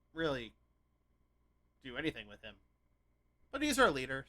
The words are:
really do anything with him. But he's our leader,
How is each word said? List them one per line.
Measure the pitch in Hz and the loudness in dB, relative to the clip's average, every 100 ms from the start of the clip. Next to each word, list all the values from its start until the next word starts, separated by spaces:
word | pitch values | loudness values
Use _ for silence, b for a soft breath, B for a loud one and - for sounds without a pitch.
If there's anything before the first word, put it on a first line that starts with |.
| _ | _
really | 160 160 135 113 - _ _ _ _ _ _ _ _ _ _ _ _ | -2 0 0 -4 -14 _ _ _ _ _ _ _ _ _ _ _ _
do | 135 123 | -14 -6
anything | 156 127 104 | -4 -4 -8
with | 104 | -14
him. | 110 101 _ _ _ _ _ _ _ _ _ | -16 -18 _ _ _ _ _ _ _ _ _
But | 277 | -4
he's | 294 269 | 0 6
our | 240 | 6
leader, | 139 127 135 | 6 -2 -4